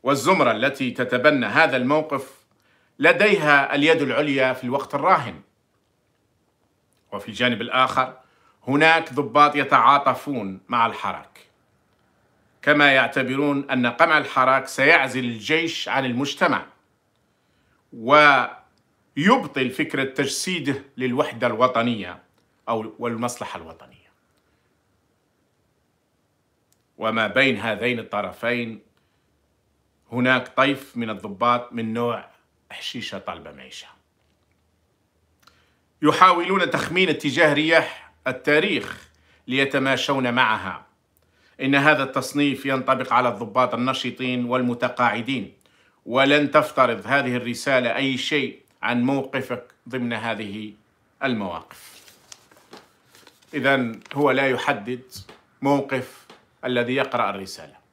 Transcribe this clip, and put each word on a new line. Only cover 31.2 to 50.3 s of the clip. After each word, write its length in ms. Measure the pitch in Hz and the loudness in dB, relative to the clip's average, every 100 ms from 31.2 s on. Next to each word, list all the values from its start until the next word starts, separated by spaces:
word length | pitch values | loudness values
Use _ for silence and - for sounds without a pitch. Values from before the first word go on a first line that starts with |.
| 107 98 120 120 120 | -12 -2 0 0 -2
من 200 | 117 113 | -8 -6
نوع 360 | 113 120 110 - _ _ _ _ | -4 -4 -4 -10 _ _ _ _
حشيشة 460 | - - 123 - 98 | -14 -12 -10 -10 -12
طالبة 340 | - 85 78 | -12 -12 -14
معيشة، 360 | 69 - - - _ _ _ _ _ _ _ _ _ _ _ _ _ _ _ _ _ _ _ _ _ | -20 -20 -20 -20 _ _ _ _ _ _ _ _ _ _ _ _ _ _ _ _ _ _ _ _ _
يحاولون 680 | 151 151 185 175 180 196 170 | 2 6 6 6 2 0 0
تخمين 400 | 165 - 170 185 | -2 -2 0 2
اتجاه 440 | 147 151 131 156 | 0 -2 2 2
رياح 520 | 147 156 165 - - - _ - | 4 2 2 2 -10 -20 _ -8
التاريخ 800 | 131 - 147 165 151 - - - _ _ _ - | -6 0 2 2 -2 -6 -14 -20 _ _ _ -6
ليتماشون 840 | 131 139 139 135 123 - 135 123 | -2 0 0 0 -2 -2 -2 0
معها. 520 | 123 120 110 95 85 - _ _ _ _ _ _ _ | 0 0 0 -6 -12 -16 _ _ _ _ _ _ _
إن 140 | 135 139 | 0 2
هذا 280 | 143 147 | 4 2
التصنيف 600 | 135 135 123 143 143 127 139 | 0 -4 -4 -2 0 -2 -4
ينطبق 480 | 135 131 131 127 | -4 0 -2 0
على 160 | 120 127 | 0 0
الضباط 440 | 101 110 127 123 | -2 -4 0 0
النشطين 720 | 120 123 131 123 - 131 123 120 | 0 -4 -2 -6 -6 -4 -4 -2
والمتقاعدين، 1080 | 127 123 120 123 - 120 107 110 131 95 _ _ _ _ _ - | -2 -2 -2 -4 0 0 0 -4 -6 -8 _ _ _ _ _ -4
ولن 460 | 123 139 147 143 | 2 4 4 4
تفترض 560 | 151 147 - 123 110 101 | 2 2 2 2 0 -2
هذه 280 | 139 127 123 | -2 0 -4
الرسالة 600 | 117 117 - 131 120 113 | -4 -6 0 0 0 -2
أي 220 | 139 127 | -2 -4
شيء 440 | - 151 127 - _ _ | -2 -2 -2 -8 _ _
عن 220 | 110 123 | -4 0
موقفك 680 | 123 139 - 135 - 123 - _ - | 0 -2 -2 -6 -6 -10 -10 _ -10
ضمن 240 | 127 120 | -8 -6
هذه 600 | 117 113 | -6 -6